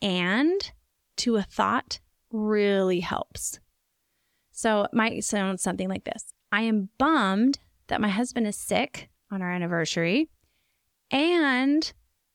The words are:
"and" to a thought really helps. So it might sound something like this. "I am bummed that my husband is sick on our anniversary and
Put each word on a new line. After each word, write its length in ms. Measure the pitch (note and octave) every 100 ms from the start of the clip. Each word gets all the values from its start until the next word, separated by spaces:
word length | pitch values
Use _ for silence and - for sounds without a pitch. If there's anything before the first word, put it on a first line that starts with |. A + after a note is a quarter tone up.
"and" 720 | G3+ F3+ F3 G#3+ D4+ G4 - - _ _ _ -
to 200 | A#3+ A3
a 60 |
thought 560 | F#3+ - G3 A#3+ - - _ _ _
really 680 | A3 G#3+ G#3+ G3+ G3 F#3+ F3+
helps. 600 | F3 - - - - - _ _ _ _ _ _ _ _ _
So 320 | - A#3 G#3
it 100 | G3+
might 300 | A#3 A3 -
sound 380 | - G#3 F#3+ F#3+
something 260 | F#3 F#3 F#3
like 160 | F#3+
this. 300 | - - - - _
"I 120 | G#3
am 260 | A3+ G#3+ G3 -
bummed 600 | C#4+ D#4 G3 G3 B3+ C#4 _ _ -
that 140 | -
my 80 | G#3
husband 380 | G3 B3 B3 G#3+
is 100 | -
sick 520 | - F3+ - - - _ -
on 100 | G3
our 100 | F3+
anniversary 800 | F3+ F3 E3+ D#3+ F3 E3 A3+ D#4+ _ _ _ _ _ _ _ -
and 840 | C4+ D#4+ F4 D4 B3 C4+ D4+ - - _ _ _